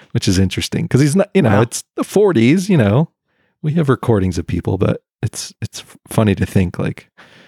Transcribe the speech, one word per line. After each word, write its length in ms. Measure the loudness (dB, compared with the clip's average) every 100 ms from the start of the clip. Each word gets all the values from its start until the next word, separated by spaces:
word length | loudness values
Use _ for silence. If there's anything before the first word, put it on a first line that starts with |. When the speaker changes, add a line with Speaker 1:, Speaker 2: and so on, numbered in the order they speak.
| -8
Speaker 1:
which 160 | -4 0
is 120 | 2
interesting, 480 | 0 -2 -6 -6 -2
'cause 120 | 2
he's 140 | 2
not, 160 | 0 0
you 80 | 2
know, 80 | 2
Speaker 2:
Wow. 100 | 2
Speaker 1:
it's 220 | 0 -4 -10
the 80 | -8
forties, 640 | -2 2 2 4 4 2 2
you 80 | 2
know, 340 | 4 2 0 _ _ _ _ _
we 120 | -4
have 140 | -2 0
recordings 500 | 0 0 0 0 -2
of 80 | -4
people, 280 | -6 -4 -2
but 280 | -2 -2 _ _
it's, 320 | -8 -8 -14 -12
it's 200 | -12 -12
f-, 140 | -20 -20 -8
funny 260 | 0 0
to 100 | 0 0
think, 320 | 0 -2 -4
like, 300 | -8 -8 -14 _ -20 -20